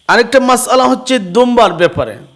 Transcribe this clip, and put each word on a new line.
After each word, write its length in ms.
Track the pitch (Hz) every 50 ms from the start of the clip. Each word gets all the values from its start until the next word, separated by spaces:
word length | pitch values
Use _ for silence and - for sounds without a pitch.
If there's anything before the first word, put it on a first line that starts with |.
| _
আরেকটা 320 | - 185 226 240 233 - 262
মাসআলা 440 | 254 254 254 233 - 202 240 254 254
হচ্ছে 360 | 247 254 - 254 - 262 247
দুম্বার 540 | 190 175 175 226 247 240 240 240 220 185 170
ব্যাপারে। 420 | 160 175 160 - 156 127 113 104 117 - - _